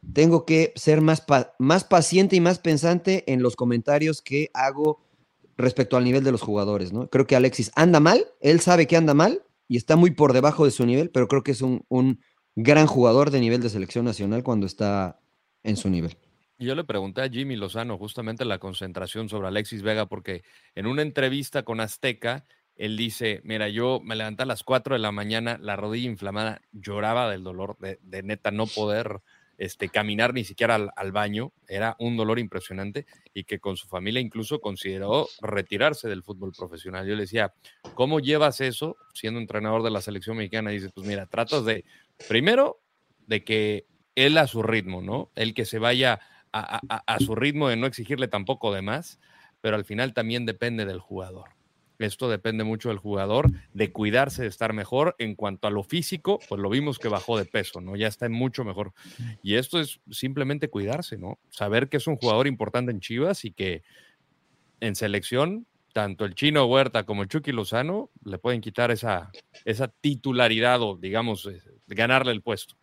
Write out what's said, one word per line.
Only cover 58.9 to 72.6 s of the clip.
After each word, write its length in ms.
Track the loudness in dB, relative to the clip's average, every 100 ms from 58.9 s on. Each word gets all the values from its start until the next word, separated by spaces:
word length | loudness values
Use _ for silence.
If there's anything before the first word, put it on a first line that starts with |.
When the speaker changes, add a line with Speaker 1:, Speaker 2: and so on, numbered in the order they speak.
| -12 -20 -14 -12 -10
Speaker 2:
Y 140 | -2 -2
esto 220 | 0 -4
es 200 | -6 -10 _
simplemente 600 | -10 -8 -6 -4 -4 -6
cuidarse, 480 | -6 -6 -6 -8 -12
¿no? 200 | -14 -14 _
Saber 380 | -8 0 0 0
que 100 | -4
es 80 | -4
un 100 | -2
jugador 300 | 0 2 0
importante 440 | -2 -4 -4 -4
en 100 | -6
Chivas 440 | -8 -4 -2 -4
y 80 | -8
que 300 | -8 -6 -6 _ _ _ _ _ _ _ _ _ _
en 140 | -6 -4
selección, 720 | -4 -4 -4 -2 -2 -4 -12 _ _
tanto 320 | -6 -4 -4
el 100 | -8
Chino 300 | -2 0 2 4
Huerta 380 | 4 2 0
como 180 | -4 -4
el 60 | -4
Chucky 240 | -4 -4
Lozano 580 | -4 -2 -2 -2 -4 -8 _
le 140 | -12 -8
pueden 220 | -4 -4
quitar 280 | -4 -2 0
esa, 400 | 0 -2 -4 -6 -20 _ -16
esa 240 | -8 -4 -4
titularidad 920 | _ -4 -4 -4 2 4 4 2 2
o, 160 | 0 -4
digamos, 500 | -4 -2 -2 -4 -8
eh, 140 | -16 _ _ _
ganarle 460 | -2 2 4 2
el 80 | -2
puesto. 340 | -4 -6